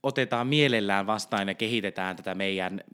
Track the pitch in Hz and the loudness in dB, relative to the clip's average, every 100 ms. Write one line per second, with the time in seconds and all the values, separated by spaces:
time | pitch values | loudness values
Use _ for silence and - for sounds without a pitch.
0 | 135 131 123 120 123 151 143 117 101 98 | 0 0 0 0 2 4 6 4 2 2
1 | 98 107 - 107 98 95 110 117 98 95 | 2 -2 0 -2 -2 -2 -2 -2 -2 -4
2 | 92 90 95 92 98 95 92 98 - | -6 -6 -6 -4 -2 -2 -4 -6 -12